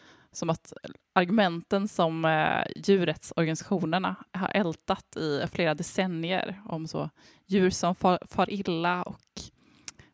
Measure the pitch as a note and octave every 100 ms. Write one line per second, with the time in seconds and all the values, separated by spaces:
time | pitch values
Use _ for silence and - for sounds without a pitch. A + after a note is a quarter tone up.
0 | - - _ - E3 E3 - - - -
1 | _ - F3+ A3 F#3+ E3+ - G3 G#3 -
2 | E3+ D#3+ D#3+ D#3 D3+ - - - D#3+ G3
3 | E3+ D3+ - - D#3+ D#3+ - F#3+ E3 F3
4 | F#3 F#3+ - F3+ F#3+ - F3+ D#3 - F#3+
5 | - - D#3+ C#3+ - - E3+ D3+ E3+ -
6 | F#3 E3 E3 F#3 - F#3+ - D#3+ D#3+ D#3
7 | D3+ - - _ _ G3 F#3 - F3 F#3
8 | F#3+ F3+ - - F#3 G3+ G3 E3 F3 F3+
9 | - - _ - - - _ _ - -
10 | -